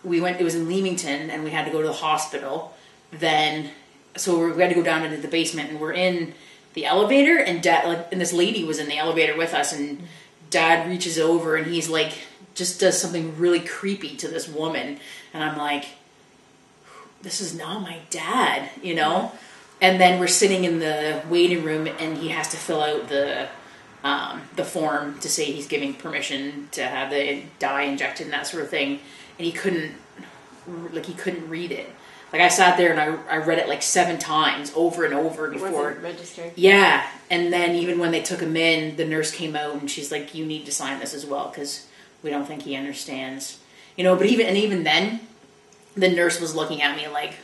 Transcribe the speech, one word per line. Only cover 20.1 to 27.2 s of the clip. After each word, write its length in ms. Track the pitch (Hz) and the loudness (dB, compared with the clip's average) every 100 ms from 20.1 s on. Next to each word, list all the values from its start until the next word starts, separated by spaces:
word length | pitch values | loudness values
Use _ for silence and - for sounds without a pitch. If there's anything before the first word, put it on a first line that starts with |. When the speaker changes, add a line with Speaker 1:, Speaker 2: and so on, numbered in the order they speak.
| 180 | 8
Speaker 1:
we're 60 | 180 | 2
sitting 380 | - 196 190 | 4 4 4
in 140 | 175 165 | 2 2
the 420 | 156 151 151 147 160 | 0 0 -2 -4 0
waiting 340 | 170 175 170 | 4 6 4
room, 220 | 156 156 156 | 0 -2 -4
and 320 | - 160 151 | -4 -6 -4
he 100 | 160 | -4
has 180 | 156 151 | -4 -4
to 80 | - | -6
fill 260 | - 156 | -2 0
out 260 | 151 151 117 | 2 0 0
the, 400 | 139 143 135 - - - - - - | 0 0 -2 -6 -10 -20 -20 -20 -6
um, 380 | 139 143 - - - - | -2 -2 -4 -10 -8 -6
the 80 | |
form 540 | - - 156 147 147 143 | -4 -2 0 -2 -4 -8
to 80 | 160 | -4
say 160 | - | -2
he's 220 | 147 139 139 | -2 -4 -4
giving 280 | 147 139 | -4 -4
permission 720 | 131 165 147 139 139 139 143 143 | -6 -8 -6 -4 -6 -6 -10 -10
to 100 | - | -6
have 260 | 127 131 139 | -4 -4 -2
the 320 | 143 | -2